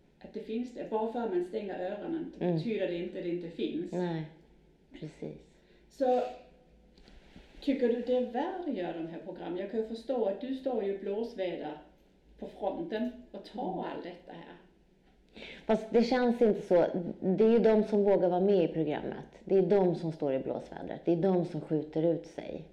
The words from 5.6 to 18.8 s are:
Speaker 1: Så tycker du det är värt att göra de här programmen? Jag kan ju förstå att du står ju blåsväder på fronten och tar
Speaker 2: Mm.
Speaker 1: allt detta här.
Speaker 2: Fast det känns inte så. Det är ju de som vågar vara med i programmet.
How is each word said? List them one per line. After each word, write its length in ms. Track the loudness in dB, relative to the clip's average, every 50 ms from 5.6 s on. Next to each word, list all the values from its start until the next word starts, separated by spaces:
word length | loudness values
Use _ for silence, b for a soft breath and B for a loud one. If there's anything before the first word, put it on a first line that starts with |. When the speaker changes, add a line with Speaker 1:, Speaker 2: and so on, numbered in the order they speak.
| b b b b b _
Speaker 1:
Så 320 | -6 0 2 2 4 2 2 -2 -6 -10 -16 -20 -20 _ _ _ _ _ _ _ _ B B B B B B B B B B B B -4
tycker 280 | -2 -2 0 2 2 0
du 120 | 0 0 0
det 140 | 0 0
är 100 | 0 0
värt 420 | 0 -2 -4 -4 -4 -4 -6 -6 -4
att 60 | -4
göra 180 | -4 -4 -6 -6
de 140 | -6 -8
här 140 | -8 -10 -12 -12
programmen? 340 | -12 -12 -10 -10 -8 -6 -6
Jag 120 | -6 -4
kan 100 | -4 -4
ju 60 | -4
förstå 380 | -4 -8 -8 -6 -4 -2 0 0
att 160 | -2 -2 -2
du 140 | -4 -6 -6
står 300 | -4 -4 -2 -2 -2 -2
ju 140 | -2 -4 -4
blåsväder 800 | -4 -6 -4 -4 -4 -6 -6 -4 -4 -4 -4 -6 -8 -8 -10 -12 -14 -20 _ _ _ _ _ _ _ _ -16 -14
på 80 | -14
fronten 640 | -14 -10 -6 -4 -4 -4 -4 -6 -6 -4 -4 -4 -4 -6 -8 -14 -18 -18
och 120 | -16 -16
tar 280 | -12 -10 -8 -6 -6 -6
Speaker 2:
Mm. 60 | -6 -6
Speaker 1:
allt 180 | -8 -8 -8 -10
detta 300 | -12 -14 -14 -16 -18 -18
här. 220 | -18 -18 -18 -20 -20 -20 _ _ _ _ _ _ _ _ _ _ _ _ B B B B B B B B
Speaker 2:
Fast 240 | 0 0 0 0 2
det 120 | 4 4 4
känns 400 | 4 4 4 4 4 4 6 6
inte 180 | 4 4 4
så. 260 | 2 4 6 6 6 6 2 -2 -4 -4 -6 -2
Det 240 | 0 0 4 6 6
är 60 | 6
ju 80 | 8 8
de 260 | 8 6 6 6 4
som 200 | 4 4 4 6
vågar 240 | 6 6 6 4 4
vara 120 | 4 4
med 240 | 4 6 6 6 4
i 40 | 4
programmet. 720 | 2 0